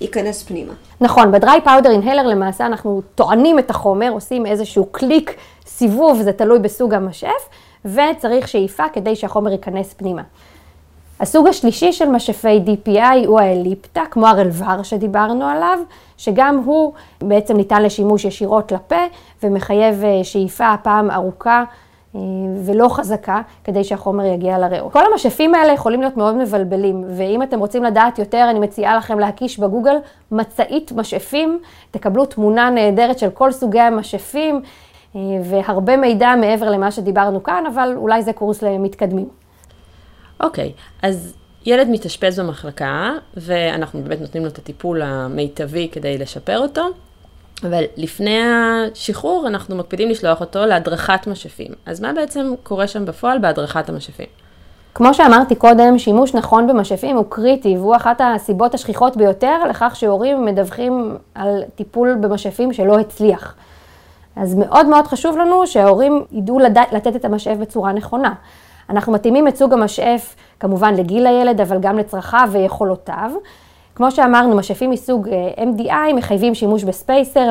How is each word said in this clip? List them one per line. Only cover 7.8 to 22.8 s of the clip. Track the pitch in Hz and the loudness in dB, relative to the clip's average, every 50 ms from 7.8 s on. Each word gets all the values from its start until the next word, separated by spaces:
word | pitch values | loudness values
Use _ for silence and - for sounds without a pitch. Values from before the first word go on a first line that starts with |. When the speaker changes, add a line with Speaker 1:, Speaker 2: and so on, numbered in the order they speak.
| - | -12
Speaker 2:
וצריך | 202 190 269 294 311 311 - - 220 240 254 247 - | -4 0 0 2 2 0 -2 -2 0 0 0 -2 -2
שאיפה | - 208 190 190 - - 302 311 | -2 -2 -2 -2 -2 -4 -4 -4
כדי | 311 214 190 220 220 | -4 -4 -4 -4 -4
שהחומר | 214 - 185 - 214 208 202 | -4 -6 -4 -4 -2 -2 -2
ייכנס | 196 190 - 190 180 190 190 196 - | -4 -4 -6 -8 -8 -8 -8 -10 -12
פנימה. | - 196 190 175 - - - _ _ _ - _ - _ - _ _ _ _ _ - _ - - - | -10 -8 -8 -8 -8 -10 -16 _ _ _ -20 _ -20 _ -20 _ _ _ _ _ -20 _ -20 -10 -8
הסוג | 202 - - 320 294 370 | -6 0 2 4 4 4
השלישי | 392 - - 233 220 - 330 359 | 2 2 0 -2 0 2 0 0
של | 349 - 330 285 | 2 2 0 0
משאפי | 254 233 - - 208 - - 220 214 214 | 0 0 0 -4 -6 -2 2 2 4 4
די | 175 208 208 | 4 0 -2
פי | 202 - 220 196 214 | -2 0 0 2 4
איי | 233 254 262 254 226 | 4 4 4 4 4
הוא | 202 220 220 | 4 4 4
האליפטה, | 202 190 185 180 180 185 190 - - - _ 339 320 311 | 4 4 2 0 0 -2 -4 -6 -10 -10 _ -6 -6 -4
כמו | - 233 220 | 0 4 4
הרלבר | 220 214 196 196 180 165 170 190 214 214 202 | 6 6 6 2 0 0 -4 -4 -4 -4 -4
שדיברנו | 196 - 226 202 220 202 196 208 214 214 233 254 277 | -4 -6 -6 -4 -4 -2 0 0 0 0 -2 -2 -2
עליו, | 285 294 311 339 349 370 349 339 - - - _ _ _ | -2 -2 0 0 0 0 -2 -4 -8 -14 -20 _ _ _
שגם | _ - 220 196 247 262 285 285 269 233 | _ -6 -2 2 2 2 2 2 0 0
הוא | 262 302 311 311 294 302 - - - _ _ | 0 2 2 2 0 -2 -10 -20 -20 _ _
בעצם | 190 202 202 208 208 - 220 | -2 0 2 2 2 2 0
ניתן | 208 196 196 214 208 | 0 2 2 2 2
לשימוש | 214 202 202 - 196 208 208 202 - | 2 2 0 0 0 0 0 0 0
ישירות | 196 196 - 208 196 214 214 208 - | -4 -6 -6 -2 0 0 0 0 -2
לפה, | 190 185 - - 339 339 349 349 - - - - _ _ | -6 -6 -4 -2 -2 -2 -2 -2 -6 -14 -20 -20 _ _
ומחייב, | 220 202 196 190 - - 202 208 220 220 214 196 208 | -2 -2 -2 -2 -2 0 0 2 2 2 2 0 0
אה, | 208 196 185 185 | 0 0 0 -2
שאיפה | - - 196 190 185 - - 247 220 | -2 -4 -4 -4 -4 -4 -2 0 0
הפעם | 208 208 - 220 208 214 214 196 | 0 0 0 0 0 2 2 0
ארוכה, | - 185 185 190 185 - - 233 233 240 240 240 - - _ _ _ _ _ _ - | -2 -2 -4 -6 -8 -4 0 0 2 2 0 -4 -10 -20 _ _ _ _ _ _ -14
אה, | 196 190 190 190 190 190 190 190 196 185 | -12 -10 -8 -8 -8 -6 -8 -8 -6 -4
ולא | 196 202 220 | -2 2 2